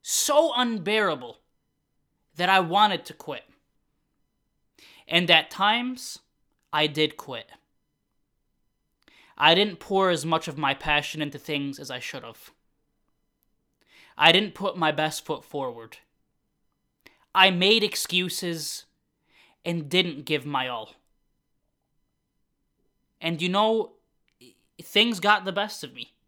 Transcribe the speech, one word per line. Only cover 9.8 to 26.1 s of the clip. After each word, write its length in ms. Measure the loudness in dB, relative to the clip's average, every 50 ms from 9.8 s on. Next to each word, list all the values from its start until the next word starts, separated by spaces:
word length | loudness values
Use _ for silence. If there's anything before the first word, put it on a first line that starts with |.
pour 300 | -10 -2 2 2 4 4
as 140 | 2 2 0
much 240 | 0 -2 -2 -2 -4
of 80 | -8
my 180 | -4 -2 -2 -2
passion 460 | -2 -2 0 0 0 0 -4 -6 -6
into 180 | -8 -8 -8 -12
things 400 | -10 -6 -6 -6 -6 -6 -8 -10
as 120 | -12 -12
I 80 | -12 -12
should 240 | -12 -12 -12 -12 -14
have. 280 | -16 -20 -20 -20 -20 _ _ _ _ _ _ _ _ _ _ _ _ _ _ _ _ _ _ _ _ _ _ _ _ _ _ _ _ _ -20 -20 -20 _
I 160 | 2 4 4 4
didn't 220 | 4 0 -2 -8
put 220 | -6 -6 -6 -4
my 140 | -2 -2 -2
best 340 | 0 0 -4 -4 -4 -8 -8
foot 200 | -8 -10 -10 -10
forward. 540 | -12 -10 -8 -8 -8 -10 -12 -18 -20 -20 -20 _ _ _ _ _ _ _ _ _ _ _ _ _ _ _ _ _ _ _ _ _ -20 _ _ _ _ _
I 160 | 6 6 6
made 320 | 6 4 2 4 4 2 2
excuses 1000 | 0 -2 -4 -8 -2 -2 -2 -2 -2 -4 -6 -6 -6 -6 -6 -8 -10 -10 -12 -14 _ _ _ _ _ _ _ _ _ _ _ _ _ _ _ _
and 240 | -6 -4 -4 -4 -2
didn't 360 | 0 0 0 0 -2 -10 -6
give 220 | -4 -4 -4 -2
my 220 | -2 -4 -4 -2 -2
all. 260 | -6 -8 -10 -12 -18 _ _ _ _ _ _ _ _ _ _ _ _ _ _ _ _ _ _ _ _ _ _ _ _ _ _ _ _ _ _ _ _ _ _ _ _ _ _ _ _ _ _ _ _ _
And 200 | -6 -4 -4 -2
you 80 | -2 0
know, 440 | 2 2 2 2 2 0 -2 -4 _ _ _ _ _ _ _ _ _ _ _ -20 _ _ _ _ _ _ -20
things 380 | -2 2 4 4 4 2 0
got 240 | 4 4 4 4 2
the 80 | -4 -4
best 300 | -4 -4 -4 -6 -12 -14
of 100 | -14 -14
me. 200 | -18 -20 -20